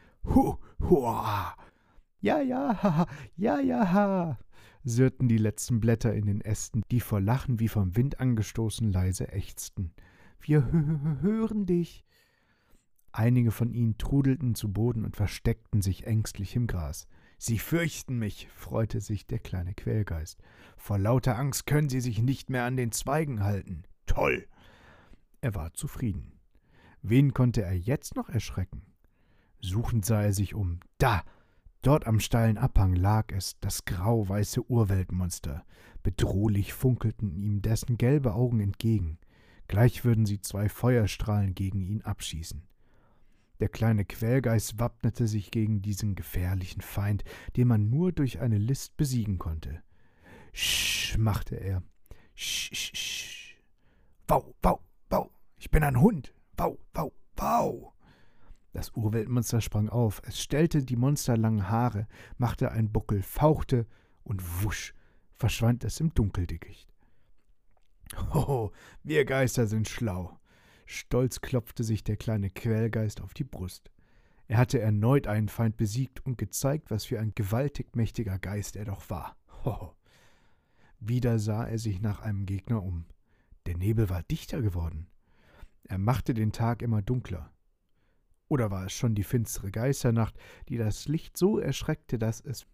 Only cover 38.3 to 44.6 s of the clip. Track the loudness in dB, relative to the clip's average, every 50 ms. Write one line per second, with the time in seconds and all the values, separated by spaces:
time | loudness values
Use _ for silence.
38.3 | 2 2 2 2 2 2 2 0 -2 0 2 2 2 2 2 -2 -4 -8 -14 -20
39.3 | _ -20 -20 -20 -20 -20 -8 -2 4 6 6 6 4 4 2 2 4 4 4 2
40.3 | 0 -2 -4 -6 -2 0 -2 -2 -2 0 2 2 4 4 2 0 0 -2 -2 0
41.3 | 2 2 2 0 -2 -2 -4 -2 -2 -4 -2 -2 -4 -4 -4 -6 -8 -6 -8 -8
42.3 | -8 -8 -8 -10 -12 -14 -14 -18 -20 _ -20 _ _ -20 _ _ _ _ -20 -20
43.3 | _ _ _ _ _ -2 -2 -2 0 2 2 4 4 2 0 -2 -4 -4 0 2
44.3 | 2 2 4 4 2 2